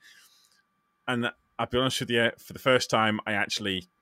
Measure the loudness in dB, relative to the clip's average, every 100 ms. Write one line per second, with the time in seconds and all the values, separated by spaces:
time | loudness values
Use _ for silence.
0 | -16 -20 -20 _ _ _ _ _ _ _
1 | -6 -4 -4 -8 _ -8 -2 0 0 -2
2 | -2 2 2 -2 -14 -2 4 4 4 2
3 | 2 0 -2 -2 -2 -4 -4 -4 -6 _